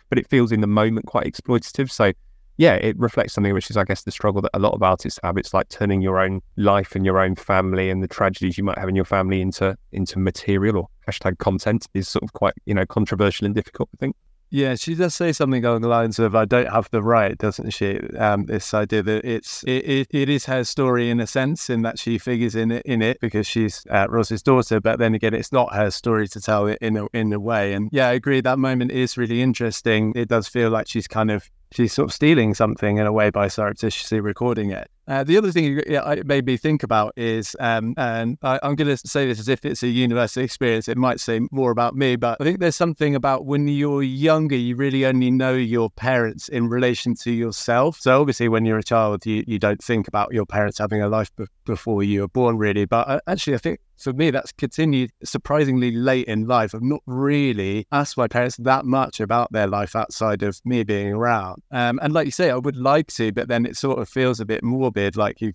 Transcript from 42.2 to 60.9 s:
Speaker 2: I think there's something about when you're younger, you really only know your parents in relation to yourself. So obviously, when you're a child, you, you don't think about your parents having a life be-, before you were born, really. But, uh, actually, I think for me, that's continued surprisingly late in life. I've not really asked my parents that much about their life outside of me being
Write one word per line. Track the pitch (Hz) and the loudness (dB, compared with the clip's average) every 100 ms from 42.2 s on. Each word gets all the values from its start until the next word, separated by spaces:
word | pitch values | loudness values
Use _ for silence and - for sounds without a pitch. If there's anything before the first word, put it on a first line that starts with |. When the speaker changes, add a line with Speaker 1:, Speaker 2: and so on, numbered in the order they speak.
| 120 113 | 0 0
Speaker 2:
I | |
think | 143 190 | 0 0
there's | 175 - | 0 2
something | 170 156 151 139 | 0 0 0 2
about | 139 135 | 0 0
when | 135 143 143 | 0 0 2
you're | 143 147 143 | 0 0 0
younger, | 135 131 156 156 156 | -2 0 2 4 2
you | 135 120 120 | 0 0 0
really | 139 135 | 0 2
only | 131 131 127 | 2 4 4
know | 127 131 | 2 2
your | 131 117 117 113 | 0 0 0 0
parents | - 123 127 113 - - | -2 0 2 0 -4 -8
in | 123 117 | -4 -2
relation | 123 127 117 123 117 | 0 0 0 -2 -4
to | - | -2
yourself. | 117 117 104 - 120 147 160 | -2 -2 -4 0 2 2 2
So | 135 131 | 4 4
obviously, | 147 123 120 | 4 2 2
when | 113 | 2
you're | 113 110 | 2 0
a | |
child, | - 113 107 104 110 | 2 2 2 0 -2
you, | 107 120 | -4 -2
you | 107 | 0
don't | 104 104 | 0 0
think | - 117 98 | 0 -2 0
about | 104 101 | -2 -2
your | 120 101 | -2 -2
parents | 104 104 - | 0 0 -2
having | 107 107 | -2 0
a | 104 | 0
life | 110 104 | 0 -2
be-, | - 101 _ | -6 -14 _
before | - 107 - 104 | -8 -6 -2 0
you | 101 101 | 2 0
were | 98 | 0
born, | 127 123 113 | 2 2 2
really. | 107 101 | 2 2
But, | 101 117 123 | 2 0 0
uh, | 139 - | -2 -2
actually, | 196 - | -4 -2
I | 127 | -2
think | 165 170 _ _ | -2 -6 _ _
for | - | -6
me, | 131 160 | 0 0
that's | 131 - | 0 -4
continued | - 131 - 160 135 123 _ | -6 -6 -2 0 0 -2 _
surprisingly | - 143 - 151 139 127 123 | -8 -8 -2 0 2 2 2
late | 117 131 131 120 | 0 2 2 0
in | 107 110 | -2 0
life. | 123 110 | 2 0
I've | 110 | -2
not | 123 147 - | -4 -4 -4
really | 127 139 147 139 107 98 104 104 | -2 0 2 2 0 -2 -2 -2
asked | 143 143 - | -2 -2 -2
my | 117 | 0
parents | 120 123 - | 0 -2 -2
that | 120 131 | 0 2
much | 127 135 131 - | 2 0 0 -2
about | 104 117 120 | -2 0 0
their | 113 101 | 0 0
life | 101 101 113 | 0 -4 -4
outside | 107 - 110 104 | -6 -2 -2 0
of | 101 92 | -2 -4
me | 123 123 | -2 0
being | 104 | 0